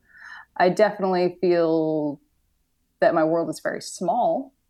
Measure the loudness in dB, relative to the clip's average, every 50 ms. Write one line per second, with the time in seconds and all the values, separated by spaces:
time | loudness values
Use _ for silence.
0 | _ _ -20 -20 -20 -20 -20 -20 -20 _ _ 2 2 2 4 4 2 2 2 -2
1 | -2 -2 0 0 0 -2 -2 -2 0 2 2 2 2 2 2 0 0 0 -2 -2
2 | -2 -4 -6 -10 _ _ _ _ _ _ _ _ _ _ _ _ _ _ _ _
3 | 2 2 4 2 2 2 2 0 -2 -4 -6 -6 -6 -6 -6 -8 -10 -12 -10 -6
4 | -4 -2 -2 0 0 0 -2 -2 -6 -10 _ _ _